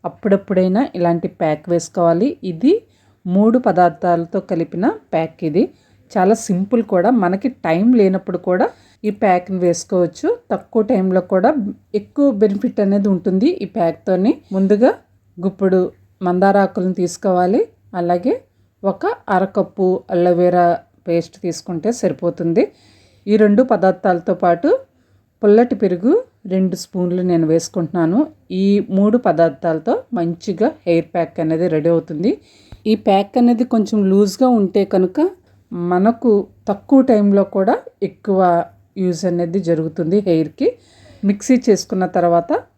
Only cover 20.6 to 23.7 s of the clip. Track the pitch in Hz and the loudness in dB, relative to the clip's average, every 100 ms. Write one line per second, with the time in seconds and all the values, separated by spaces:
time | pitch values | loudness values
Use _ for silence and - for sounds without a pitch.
20.6 | 175 175 _ _ - 170 165 - 175 165 | 2 0 _ _ -4 -4 -4 -10 -10 -8
21.6 | - 170 202 240 190 139 175 175 170 170 | -10 -6 -6 -4 -4 -2 -6 -4 -2 0
22.6 | - _ _ _ _ _ - 214 214 208 | -2 _ _ _ _ _ -2 2 4 4
23.6 | 262 | 2